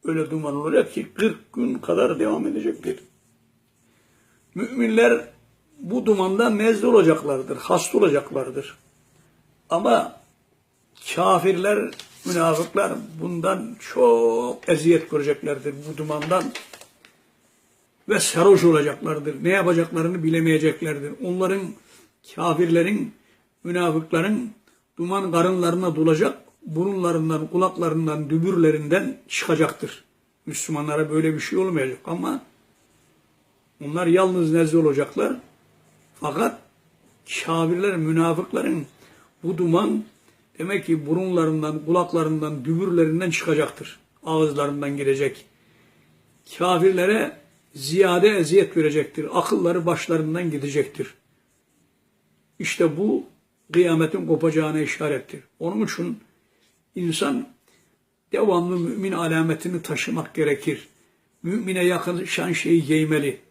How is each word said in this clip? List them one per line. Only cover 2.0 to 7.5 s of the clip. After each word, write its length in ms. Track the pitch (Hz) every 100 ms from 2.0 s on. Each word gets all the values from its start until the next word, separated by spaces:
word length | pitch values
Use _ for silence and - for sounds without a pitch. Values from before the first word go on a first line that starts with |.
| 120 -
devam 280 | - 107 -
edecektir. 540 | - - - - - - _ _ _ _ _ _ _ _ _ _ _ _ _ _
Müminler 720 | 175 233 254 233 220 233 233 - - _ _ _ _
bu 280 | 208 240 208
dumandan 520 | 202 185 196 240 214
nezle 280 | 220 220 240
olacaklardır, 720 | 226 165 156 143 135 131